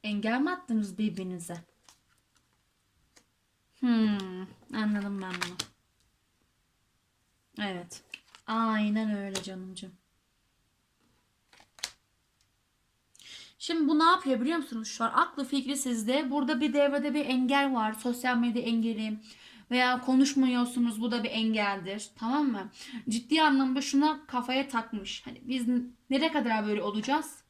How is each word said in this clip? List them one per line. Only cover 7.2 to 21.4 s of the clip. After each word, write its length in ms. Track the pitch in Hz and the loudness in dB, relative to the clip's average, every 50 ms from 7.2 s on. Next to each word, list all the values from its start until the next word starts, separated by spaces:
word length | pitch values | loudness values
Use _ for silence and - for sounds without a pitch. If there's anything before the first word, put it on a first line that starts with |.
| _ _ _ _ _ _ _ - 214 | _ _ _ _ _ _ _ -6 -6
Evet. 360 | 196 185 175 175 170 - - _ _ - - _ _ _ - _ | -6 -6 -8 -10 -12 -18 -20 _ _ -20 -20 _ _ _ -20 _
Aynen 680 | - 220 226 226 220 220 214 214 208 208 220 220 214 208 | -4 -2 0 0 2 2 0 0 0 0 0 0 -2 -2
öyle 260 | 202 196 196 196 190 | -4 -4 -6 -8 -8
canımcığım. 500 | 190 190 190 185 185 185 190 - - 180 - _ _ _ _ _ _ _ _ _ _ _ _ _ _ _ _ _ _ _ _ _ _ _ _ _ _ _ _ _ _ _ _ - - _ _ - - - - _ _ _ _ _ _ _ _ _ _ _ _ _ _ _ _ _ _ _ _ _ _ _ _ - - - - - - - _ _ | -8 -8 -12 -12 -12 -14 -14 -14 -16 -16 -18 _ _ _ _ _ _ _ _ _ _ _ _ _ _ _ _ _ _ _ _ _ _ _ _ _ _ _ _ _ _ _ _ -20 -20 _ _ -12 -12 -12 -12 _ _ _ _ _ _ _ _ _ _ _ _ _ _ _ _ _ _ _ _ _ _ _ _ -20 -20 -20 -20 -20 -20 -20 _ _
Şimdi 300 | - - 330 330 302 277 | -6 -4 0 2 2 4
bu 100 | 311 302 | 4 6
ne 60 | 320 | 6
yapıyor 360 | 330 370 370 - 269 262 220 | 6 6 4 4 0 0 2
biliyor 160 | 240 277 339 | 2 0 0
musunuz? 320 | 330 277 - 233 226 220 - | -2 -2 -4 -8 -8 -8 -8
Şu 160 | - - 226 | -4 -2 -2
an 80 | 226 - | 2 4
aklı 300 | 269 339 - - 285 277 | 2 2 2 0 -6 -4
fikri 320 | 269 285 277 254 247 285 | -2 -2 -2 -2 -2 -4
sizde. 540 | 285 - 254 240 226 208 220 254 285 302 254 | -2 -2 -2 -2 0 0 2 2 2 2 0
Burada 300 | 269 294 285 247 302 240 | 0 0 2 2 0 2
bir 120 | 294 285 | 2 2
devrede 420 | 233 285 285 285 277 285 285 294 254 | 4 4 4 4 4 0 0 0 0
bir 120 | 302 285 | 0 0
engel 480 | 226 262 254 254 240 277 277 277 277 262 | 0 0 2 2 4 4 2 2 2 2
var. 180 | 233 214 214 | 0 0 0
Sosyal 440 | 214 - - 247 240 247 - 254 247 | -2 -2 -4 -4 -4 -2 -2 0 2
medya 260 | 233 240 240 214 240 | 2 2 2 0 -2
engeli 580 | - 226 233 226 220 226 220 208 214 220 214 214 - - - - - - - - - _ | -2 0 0 0 0 0 -2 -2 -4 -6 -6 -8 -10 -20 -20 -20 -20 -20 -20 -20 -8 _
veya 300 | 240 254 254 247 254 247 | 0 2 4 2 2 0
konuşmuyorsunuz. 1000 | 247 262 262 262 277 277 277 277 262 254 247 247 247 240 - 247 240 233 214 214 | 0 2 4 6 6 4 4 2 2 4 4 2 0 0 0 0 0 0 0 -2
Bu 100 | 233 247 | -2 -2
da 140 | 240 240 214 | -2 -2 -2
bir 60 | - | -2
engeldir. 800 | - 226 | -2 0